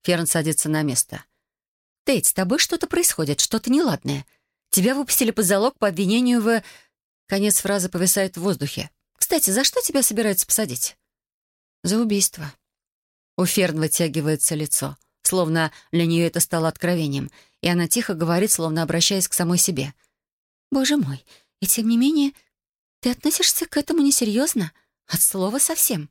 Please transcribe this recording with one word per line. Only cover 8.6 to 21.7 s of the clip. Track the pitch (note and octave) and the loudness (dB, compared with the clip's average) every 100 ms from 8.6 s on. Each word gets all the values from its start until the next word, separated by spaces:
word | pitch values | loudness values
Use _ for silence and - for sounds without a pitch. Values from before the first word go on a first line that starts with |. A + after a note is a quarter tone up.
| C#3 - D3 _ _ _ | -4 -6 -12 _ _ _
«Кстати, | - E4 - | -2 0 2
за | G3 | 2
что | C4+ B4+ | 0 -2
тебя | - C#4 | -2 0
собираются | B3 G#3+ A3 F#3+ - | 0 0 0 0 -2
посадить?» | - G3+ B2 - - _ _ _ _ _ _ _ _ | -2 -2 -4 -6 -8 _ _ _ _ _ _ _ _
«За | E3+ G#3+ | -2 0
убийство». | A3+ G3+ - - D3+ - _ _ _ _ _ _ _ - | 0 0 -2 -4 -14 -14 _ _ _ _ _ _ _ -2
У | F3+ | 0
Ферн | - F3+ D#3 | 2 0 0
вытягивается | D#3 - E3 D3+ D3 D#3 - D#3 | -2 0 0 0 0 0 0 -2
лицо, | D3+ - C#3 C#3 _ _ | -2 -4 -4 -10 _ _
словно | - F#3 E3 E3 D#3 - _ | -2 0 2 2 0 -4 _
для | E3+ E3 | 0 2
неё | E3+ E3 | 2 2
это | E3+ | 0
стало | - E3+ D#3+ | -2 0 -2
откровением, | - F3 F3 D3+ C#3 C3+ - _ _ | -2 -2 -2 -2 -4 -8 -14 _ _
и | E3+ | -2
она | F3 E3 | 0 0
тихо | A#3+ A#3 E3 | 0 -2 -2
говорит, | E3 E3+ G#3 | 0 2 2
словно | - D#3+ D#3+ | 0 0 -2
обращаясь | D#3+ E3 E3+ G3 F3+ | 0 0 0 0 -2
к | |
самой | - E3+ F3+ | -2 0 2
себе. | - D#3+ C#3 - _ _ _ _ _ _ _ | 0 -2 -6 -10 _ _ _ _ _ _ _
«Боже | C4+ C4 D4 | -2 2 0
мой, | C#3+ C3+ _ - _ _ | 0 -6 _ -20 _ _
и | |
тем | G3 | -2